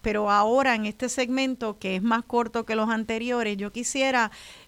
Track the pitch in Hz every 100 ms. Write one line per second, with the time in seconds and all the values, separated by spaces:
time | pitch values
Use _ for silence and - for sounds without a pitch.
0 | 226 214 208 202 208 247 262 233 214 214
1 | 254 247 247 262 262 254 226 208 190 190
2 | 214 233 233 240 233 233 226 220 220 220
3 | 220 226 240 247 220 208 208 226 240 277
4 | 262 254 220 - - -